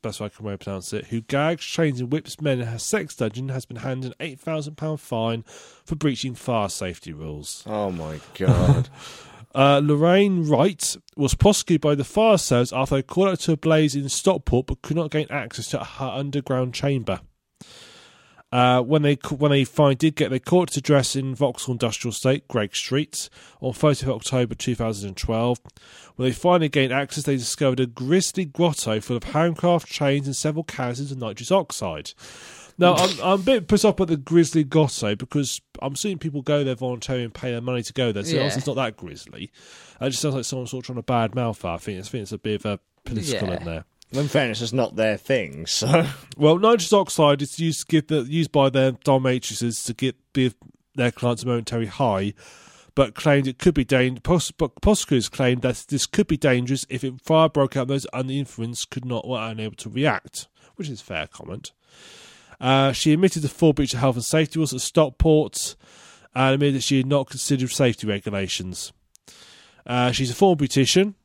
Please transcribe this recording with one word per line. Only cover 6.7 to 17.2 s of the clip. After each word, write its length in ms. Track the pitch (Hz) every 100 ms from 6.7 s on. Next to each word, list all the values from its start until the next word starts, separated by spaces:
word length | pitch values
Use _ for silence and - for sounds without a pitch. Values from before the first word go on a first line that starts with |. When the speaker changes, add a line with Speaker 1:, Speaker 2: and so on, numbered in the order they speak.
Speaker 1:
safety 420 | - 92 85 -
rules. 500 | 76 78 76 73 - -
Speaker 2:
Oh 240 | 107 101
my 300 | 87 78 78 -
God. 540 | - 92 104 90 127 127
<laughs> 40 | - - - - - -
Speaker 1:
Uh, 280 | 135 139 143
Lorraine 640 | 147 147 165 185 202 180 156
Wright 480 | 139 175 165 - - _ -
was 180 | 139
prosecuted 460 | - 202 202 - 160
by 160 | 151 143
the 80 |
fire 340 | 131 - 220 196
service 340 | - 120 123
after 220 | 127 135
they 80 | 139
called 280 | 131 175 196
out 100 | 180
to 100 | -
a 60 | 156
blaze 400 | 160 156 151 143
in 120 | 139
Stockport 600 | - - 185 - 120 131
but 120 | -
could 160 | - 160
not 140 | 156
gain 160 | 151 151
access 380 | 143 117 - 117
to 120 | 135
her 240 | - - 131
underground 680 | 131 143 143 131 127 127
chamber. 460 | 120 143 135 110 92